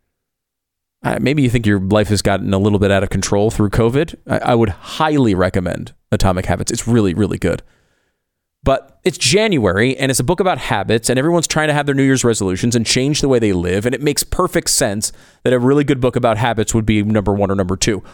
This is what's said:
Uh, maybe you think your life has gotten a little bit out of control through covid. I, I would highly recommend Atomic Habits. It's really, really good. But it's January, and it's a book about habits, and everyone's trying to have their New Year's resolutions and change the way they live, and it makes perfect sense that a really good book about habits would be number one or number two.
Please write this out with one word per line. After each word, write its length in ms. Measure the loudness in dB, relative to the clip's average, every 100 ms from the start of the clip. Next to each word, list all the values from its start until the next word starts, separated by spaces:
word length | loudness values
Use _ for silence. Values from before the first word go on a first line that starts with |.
| _ _ _ _ _ _ _ _ _ _ -6
Uh, 120 | -2
maybe 240 | 0 0
you 60 | 2
think 160 | 2 2
your 160 | 0
life 260 | 2 2 2
has 140 | 0
gotten 320 | 0 0 0
a 40 | 0
little 220 | 2 2
bit 100 | 2
out 140 | 2
of 60 | 0
control 420 | -4 -2 0 0
through 180 | 0 0
covid. 460 | 2 2 0 -4 -8 -6
I, 120 | -4
I 180 | 0 2
would 140 | 0
highly 640 | -2 -10 -4 0 2 2 2
recommend 580 | 0 0 -4 -6 -10 -18 _
Atomic 320 | 0 0 0 -2
Habits. 260 | -4 -4
It's 160 | -4 0
really, 260 | 2 2
really 240 | 0 -2 -2
good. 240 | -2 -4 -8 _ _ _ _ _ _ _ _ _
But 380 | -2 -2 -4 _
it's 140 | -6 -2
January, 800 | 0 2 2 2 2 2 0 0
and 120 | -2
it's 120 | 0
a 20 |
book 160 | 0 0
about 180 | 0 -2
habits, 520 | -2 -2 0 0 0
and 100 | 0
everyone's 260 | 2 0 0
trying 220 | -2 0
to 60 |
have 120 | 0 0
their 80 |
New 120 | 2 2
Year's 180 | 2
resolutions 500 | 2 0 -2 -2 0
and 120 | 0 0
change 340 | -2 -2 0
the 80 | 2
way 100 | 2
they 140 | 2
live, 340 | 0 0 -2 -2
and 80 |
it 80 | -2
makes 220 | -2 -2
perfect 460 | -4 -2 -2 -2 -2
sense 420 | -2 -2 -2 -6 -10 -20 _
that 80 | 0
a 80 | 2
really 240 | 2 2
good 160 | 2 0
book 160 | 0 0
about 220 | 0 0
habits 360 | 0 -2 -2
would 120 | 0 0
be 180 | 0
number 300 | 2 0 0
one 180 | 0 0
or 40 | 0
number 200 | -2 -2
two. 260 | -2 -4 -8